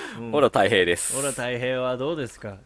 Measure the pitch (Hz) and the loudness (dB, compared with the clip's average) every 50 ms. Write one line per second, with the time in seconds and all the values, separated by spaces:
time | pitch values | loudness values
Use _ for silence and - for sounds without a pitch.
0 | - - - 113 117 117 113 147 139 113 - 123 101 98 113 98 90 87 87 87 | -14 -14 -14 -12 -8 -2 2 4 4 4 6 4 4 6 6 4 4 4 2 0
1 | - - - 131 139 139 123 127 123 123 123 120 127 127 127 127 127 127 127 120 | 0 -4 -4 -4 -4 -4 -4 -4 -4 -4 -4 -4 -4 -2 -2 -2 -2 -2 -2 -2
2 | 131 147 170 156 135 113 - - - 107 98 95 - | -4 -4 -4 -4 -6 -8 -10 -12 -14 -14 -14 -14 -16